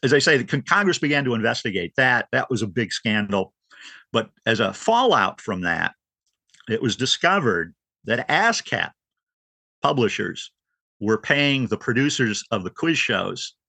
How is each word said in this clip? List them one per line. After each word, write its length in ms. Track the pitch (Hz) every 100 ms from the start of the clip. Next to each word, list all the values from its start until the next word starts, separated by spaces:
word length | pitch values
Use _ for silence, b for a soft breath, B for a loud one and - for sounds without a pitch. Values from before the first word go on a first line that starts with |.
as 100 | 135
I 80 | 147
say, 160 | 151 147
the 80 |
con-, 180 | 110 147
Congress 360 | - 190 202 170
began 260 | 151 147
to 100 | 135
investigate 580 | 117 113 120 117 95 87 -
that. 320 | 131 123 -
That 200 | 127 -
was 120 | 120
a 60 | 104
big 240 | 87 107
scandal. 600 | - 113 107 104 98 92 _ _ B B B B
But 180 | 117 110 _ -
as 140 | 110
a 120 | 101
fallout 680 | 101 - 233 254 143 95 -
from 220 | - 92
that, 320 | 87 82 50 - _ _ _ _ _ _ -
it 120 | -
was 140 | 120
discovered 800 | 101 131 - 170 196 131 90 85 _ _ _
that 240 | - 117 -
ascap 640 | 151 226 226 - 107 85 _ _ _ _ _ _ _ _ _
publishers 680 | 139 147 110 - 95 - - _ _ _ _ _
were 180 | 104 110
paying 480 | - 143 143 139 117
the 100 | 107
producers 680 | - 117 139 - 120 104 -
of 140 | 110
the 60 | 90
quiz 260 | - 165 151
shows 580 | - 101 92 92 - _